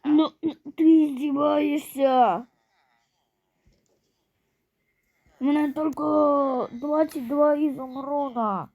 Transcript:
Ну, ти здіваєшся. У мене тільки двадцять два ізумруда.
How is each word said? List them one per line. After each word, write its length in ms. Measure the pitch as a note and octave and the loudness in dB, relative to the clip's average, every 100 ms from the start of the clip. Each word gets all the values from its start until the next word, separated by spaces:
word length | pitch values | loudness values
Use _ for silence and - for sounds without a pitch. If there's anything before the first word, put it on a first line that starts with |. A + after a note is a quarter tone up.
Ну, 280 | C#4+ D4+ D#4 _ D#4+ - D4 - | 2 2 2 _ -8 -8 -16 2
ти 320 | D#4+ D#4+ D4+ | 6 6 4
здіваєшся. 1400 | B3+ D4 C#4 D4 D4+ D4 D4 - C4+ C4+ B3+ A#3 F3 B3 _ _ _ _ _ _ _ _ _ _ _ _ _ _ _ _ _ _ _ _ _ _ _ _ _ _ _ _ _ | -2 -4 0 0 2 0 -2 -6 -2 2 4 4 2 -6 _ _ _ _ _ _ _ _ _ _ _ _ _ _ _ _ _ _ _ _ _ _ _ _ _ _ _ _ _
У 40 | |
мене 280 | C4 D4 D4+ | -2 0 0
тільки 1040 | C#4+ D#4 C#4 D4+ D4+ D4 C#4+ C#4 B3+ G#3+ A#3+ | -2 -4 -4 0 2 2 2 0 -4 -6 -8
двадцять 500 | C#4+ D4+ D#4 D4 A#3+ | -4 0 -2 -4 -6
два 260 | C#4+ D4 | 0 2
ізумруда. 1120 | D4 D4+ B3 C4 B3+ C4+ D4 C#4 A#3 A3 F#3+ C3+ | 2 -2 -4 -12 -12 -6 -4 -4 -4 -4 -4 -8